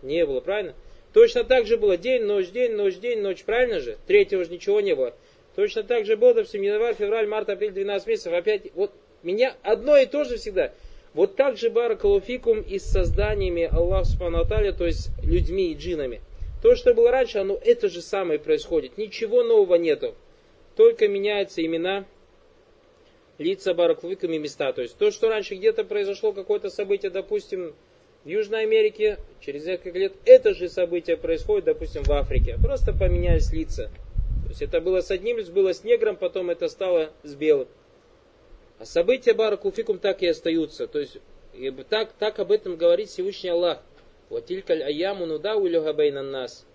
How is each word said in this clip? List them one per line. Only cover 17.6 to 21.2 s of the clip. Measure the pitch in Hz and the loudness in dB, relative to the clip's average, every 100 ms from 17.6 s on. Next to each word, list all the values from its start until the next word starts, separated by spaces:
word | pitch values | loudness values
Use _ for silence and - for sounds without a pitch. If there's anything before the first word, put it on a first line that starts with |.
| 220 | 2
это | 233 208 | 2 2
же | 170 | -4
самое | 165 202 180 151 | -6 -4 -2 -4
происходит. | - 156 - 165 131 - | 0 -2 0 -4 -4 -10
Ничего | 214 - 226 240 | -10 -6 0 2
нового | 233 226 190 175 | 4 4 6 4
нету. | 170 143 123 - _ _ _ _ _ - | 2 -2 -4 -10 _ _ _ _ _ 6
Только | 226 226 214 | 6 6 0
меняются | 202 | 0